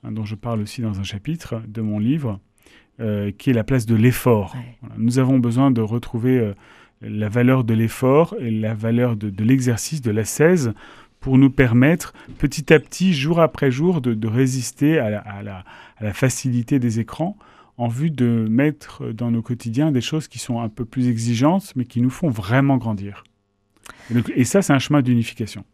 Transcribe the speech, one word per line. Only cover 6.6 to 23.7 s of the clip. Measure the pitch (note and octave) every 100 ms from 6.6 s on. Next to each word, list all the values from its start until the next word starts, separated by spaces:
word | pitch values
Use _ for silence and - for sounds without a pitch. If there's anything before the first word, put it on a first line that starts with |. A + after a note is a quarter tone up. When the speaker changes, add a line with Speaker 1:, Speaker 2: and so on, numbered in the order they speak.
| - - _ _
Speaker 1:
la | A2 G#2+ G#2+
valeur | A2+ B2 C3
de | A#2
l'effort | A2 A2+ - C3 C#3+ E3 A#3
et | A#2+
la | A2 A2
valeur | A2 A2+ A#2 B2 A2
de, | G#2+
de | G2
l'exercice, | A2 C3+ B2 A2+ - D#3+
de | A#2+
l'ascèse, | G#2+ G#2 - D#3 F#3 B2 G#2 - - - _
pour | C3+ C3
nous | C3+
permettre | B2+ B2+ A#2 C3 E3+ - - - -
petit | D3 - C#3+
à | D#3
petit, | - - F#3
jour | D#3 C#3 E3+
après | D#3 - C#3
jour, | B2+ E3+ E3+
de, | B2+
de | A2+ A2+
résister | A2+ C3+ C3 A#2 - C#3+ D#3+
à | A2
la, | G#2
à | G2+ G2+
la, | G#2 F#2+ F#2+ - - _
à |
la | G#2+
facilité | F#2 C3 - C3 B2 A#2 C#3+
des | A#2+ A2
écrans | A2+ - E3 G#3 - _ _ -
en | A#2+
vue | A#2 E3
de | C3+ B2 A#2 A2
mettre | A2+ D3 D3+ - - B2+
dans | A2 A#2+
nos | A#2
quotidiens | A2 A#2+ A#2 A2+ D#3
des | C3
choses | A#2 D#3 -
qui | A#2
sont | - A#2
un | A#2
peu | G#2+
plus | A#2 C3 B2
exigeantes, | A2+ A#2 A2+ C#3 F#3+ - C3
mais | B2
qui | A#2+
nous | B2+
font | - E3+
vraiment | A2 F#2+ B2+ C#3 C3
grandir. | A2+ G#2 G2+ G2+ _ _ _ _ _